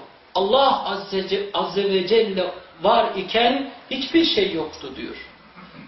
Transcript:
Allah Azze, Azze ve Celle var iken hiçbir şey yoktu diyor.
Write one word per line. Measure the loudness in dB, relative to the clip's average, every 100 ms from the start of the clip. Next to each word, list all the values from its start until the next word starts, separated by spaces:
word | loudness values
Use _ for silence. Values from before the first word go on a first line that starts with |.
| -16 -20 _
Allah | -2 2 4 4 2
Azze, | -2 -6 -4 -4 -2 -4 -4
Azze | -4 -4 -2
ve | 0 0 4
Celle | 4 4 0 -4 -6 -16 -2
var | 4 4 2 -2
iken | -2 2 2 0 -4 -12 -10
hiçbir | -8 0 2
şey | 4 2 0
yoktu | -2 -6 -10 -14 -12
diyor. | -12 -14 -18 -20 -20 -20 -20 -16